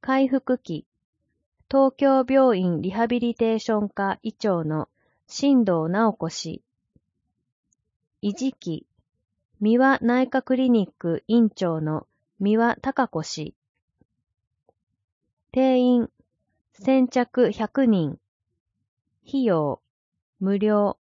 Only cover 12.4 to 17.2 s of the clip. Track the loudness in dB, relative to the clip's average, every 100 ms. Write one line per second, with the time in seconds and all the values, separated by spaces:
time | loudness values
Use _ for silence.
12.4 | -2 0 0 -2 -6 -4 -4 -4 -8 -10
13.4 | -12 -14 _ _ _ _ _ _ _ _
14.4 | _ _ _ _ _ _ _ _ _ _
15.4 | _ -2 2 2 2 2 0 _ _ _
16.4 | _ _ _ _ 0 2 2 0